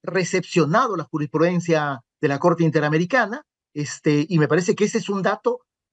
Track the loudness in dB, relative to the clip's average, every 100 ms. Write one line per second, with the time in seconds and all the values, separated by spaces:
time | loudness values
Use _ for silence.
0 | -6 -4 -2 -4 0 0 2 2 0 -4
1 | -6 -6 -4 0 2 0 0 0 0 -6
2 | -14 _ -4 0 0 2 2 2 2 0
3 | 0 0 0 -6 -12 _ _ -10 -10 -4
4 | 0 0 2 0 2 2 0 0 0 -2
5 | -4 -2 -2 -2 -4 -4 _ _ _